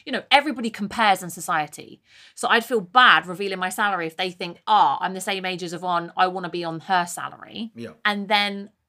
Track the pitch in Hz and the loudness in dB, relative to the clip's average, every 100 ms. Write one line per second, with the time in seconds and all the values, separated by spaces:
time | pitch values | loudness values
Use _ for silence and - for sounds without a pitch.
0 | - 226 - 277 294 247 226 - 196 - | -8 -8 2 2 2 -4 -6 -6 -6 0
1 | 214 185 180 175 165 165 151 - - - | 2 2 -2 -10 -4 -4 -4 -10 -20 -20
2 | _ _ - - 180 226 226 240 175 254 | _ _ -20 -8 0 2 2 -2 2 6
3 | 247 165 175 175 202 190 185 208 208 185 | 8 8 4 -4 -6 -4 -4 -2 -2 -2
4 | 165 160 185 175 175 170 - 214 160 156 | -4 -4 -6 -6 -10 -8 2 6 6 4
5 | 185 185 185 190 185 180 175 170 180 175 | -2 -6 -6 -4 -4 -6 -8 -6 -2 -2
6 | 170 - 185 185 175 175 170 160 - 185 | -2 0 0 0 -6 -6 -6 -6 0 0
7 | 175 - 135 - - - 226 - - - | 0 -6 -12 -12 -16 -12 -12 -12 -16 -6
8 | 214 208 196 208 202 202 202 _ | -2 -2 0 0 0 -4 -12 _